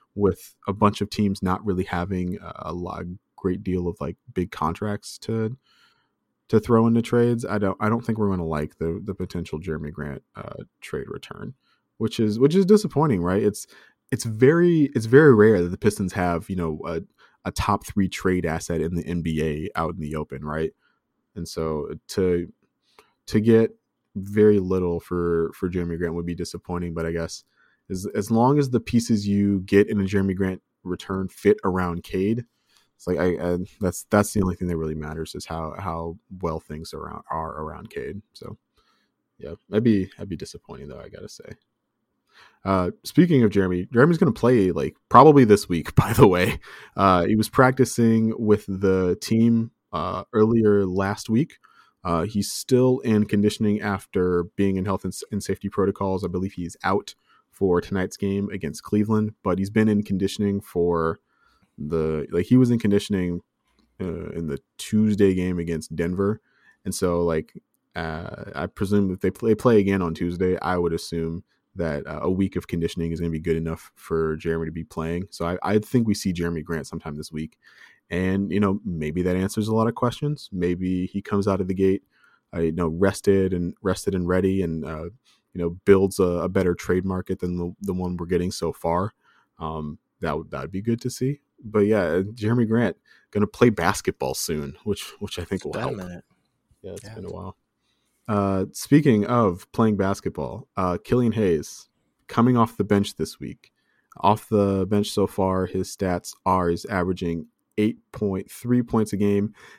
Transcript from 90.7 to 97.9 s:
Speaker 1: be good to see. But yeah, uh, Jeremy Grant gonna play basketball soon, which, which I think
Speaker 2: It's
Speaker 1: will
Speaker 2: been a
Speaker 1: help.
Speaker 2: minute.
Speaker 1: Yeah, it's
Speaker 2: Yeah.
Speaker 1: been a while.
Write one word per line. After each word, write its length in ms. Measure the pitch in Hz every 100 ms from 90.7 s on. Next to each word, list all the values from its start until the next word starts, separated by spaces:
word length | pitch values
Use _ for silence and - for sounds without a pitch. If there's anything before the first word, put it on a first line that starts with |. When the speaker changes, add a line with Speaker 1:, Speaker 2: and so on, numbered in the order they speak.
Speaker 1:
be 120 | 95
good 180 | 107 117
to 80 | 123
see. 300 | - 131 143 _ _
But 220 | 110 107 104
yeah, 160 | 107
uh, 200 | 85 87 101
Jeremy 320 | 117 107 123 110
Grant 320 | 113 107 - _ _ _
gonna 160 | 104 104
play 240 | - 123
basketball 640 | 104 85 - - - 65
soon, 420 | 65 - 76 71 -
which, 200 | - 98 - -
which 180 | 101 -
I 60 |
think 160 | 90 95
Speaker 2:
It's 40 |
Speaker 1:
will 80 | 73
Speaker 2:
been 80 | 87
a 60 | 120
Speaker 1:
help. 100 | 104
Speaker 2:
minute. 280 | 90 87 - _ _ _ _ _
Speaker 1:
Yeah, 100 | 98
it's 120 | 98
Speaker 2:
Yeah. 100 | 101
Speaker 1:
been 100 | 107
a 60 | 90
while. 260 | 90 92 - _ _ _